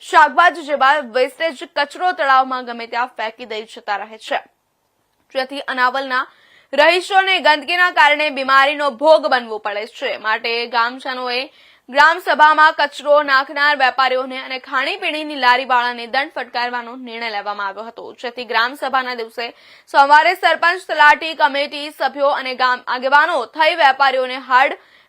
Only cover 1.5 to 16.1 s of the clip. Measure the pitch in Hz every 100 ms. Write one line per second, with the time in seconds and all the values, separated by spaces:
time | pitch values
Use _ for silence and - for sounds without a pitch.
1.5 | 262 339 - 285 - 359 359 277 262 262
2.5 | 254 247 233 233 240 247 - 220 220 240
3.5 | 214 220 - - 202 214 220 - - -
4.5 | _ _ _ _ _ _ _ _ 262 262
5.5 | 277 269 254 254 262 277 254 - _ _
6.5 | _ _ 277 302 359 359 392 381 370 294
7.5 | 302 277 349 359 359 294 294 302 269 262
8.5 | 269 277 294 294 226 294 311 294 262 233
9.5 | 214 208 208 233 - 254 233 233 226 233
10.5 | 233 233 240 233 262 269 254 247 247 285
11.5 | _ _ _ _ 254 311 349 359 294 302
12.5 | 302 311 311 285 - 277 294 294 269 277
13.5 | 294 285 294 262 247 262 254 262 262 262
14.5 | 262 254 262 285 403 359 302 311 294 247
15.5 | 247 262 247 240 240 233